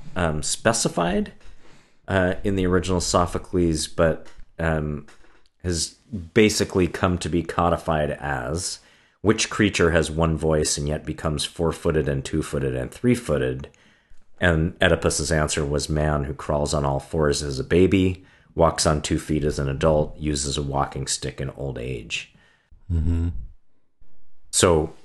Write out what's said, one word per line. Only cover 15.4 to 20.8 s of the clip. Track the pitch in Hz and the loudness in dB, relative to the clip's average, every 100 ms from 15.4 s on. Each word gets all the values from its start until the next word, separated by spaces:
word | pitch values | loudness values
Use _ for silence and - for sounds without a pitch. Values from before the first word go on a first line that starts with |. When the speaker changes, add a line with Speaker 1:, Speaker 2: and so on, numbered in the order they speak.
| 76 - | 0 0
Speaker 1:
was, | 71 73 69 | -2 -2 -2
"Man | 76 76 73 | 0 2 0
who | 71 | -2
crawls | 69 - 73 73 | -6 -2 -2 0
on | 76 | 0
all | 71 69 | 0 -2
fours | - 82 73 71 | -2 0 2 0
as | 73 67 | -2 -6
a | |
baby, | 65 82 92 98 92 92 - _ _ | 2 4 6 6 2 0 -10 _ _
walks | - 82 - 82 | 2 2 4 2
on | 76 | 2
two | - 78 | 0 -2
feet | - 76 | 0 0
as | 73 73 | 0 -2
an | 69 | -2
adult, | 69 80 76 76 - | 0 2 4 2 -4
uses | 76 71 73 71 | -4 -2 -2 -4
a | |
walking | 71 69 | -2 -2